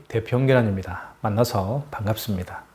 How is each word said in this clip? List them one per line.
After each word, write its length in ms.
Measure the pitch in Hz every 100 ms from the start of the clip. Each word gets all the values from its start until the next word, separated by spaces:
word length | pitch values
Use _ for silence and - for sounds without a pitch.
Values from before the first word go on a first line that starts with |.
| -
대표 300 | 113 - 123
홍계란입니다. 760 | 135 127 113 95 92 92 - -
만나서 640 | 113 104 120 101 95 135 143
반갑습니다. 720 | - 104 113 - 95 90 - -